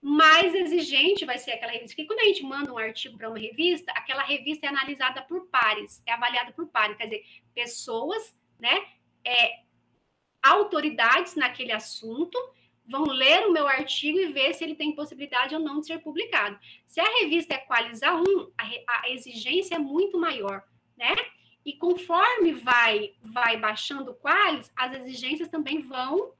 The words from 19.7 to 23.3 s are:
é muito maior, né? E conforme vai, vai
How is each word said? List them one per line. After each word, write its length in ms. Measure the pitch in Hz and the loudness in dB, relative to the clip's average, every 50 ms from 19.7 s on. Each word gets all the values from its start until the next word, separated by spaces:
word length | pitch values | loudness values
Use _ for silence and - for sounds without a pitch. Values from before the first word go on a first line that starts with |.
| 339 | -2
é 40 | 330 | -2
muito 400 | 294 269 277 330 392 392 - 349 | -4 -2 0 0 0 0 0 -2
maior, 420 | 339 330 277 247 196 196 196 196 - _ _ _ _ _ _ _ | -2 -2 -2 -2 -4 -6 -6 -8 -12 _ _ _ _ _ _ _
né? 180 | 233 247 359 453 494 - - _ _ _ _ _ _ | -2 0 0 0 -2 -6 -12 _ _ _ _ _ _
E 120 | 285 285 - | -12 -8 -2
conforme 720 | 339 349 359 359 - - 339 349 403 466 494 466 359 339 | 0 0 0 0 0 0 2 4 4 4 4 4 2 2
vai, 640 | 302 254 226 254 247 240 233 226 214 208 208 202 - _ | 2 0 0 2 4 4 6 4 4 0 -2 -4 -10 _
vai 340 | _ 220 | _ -8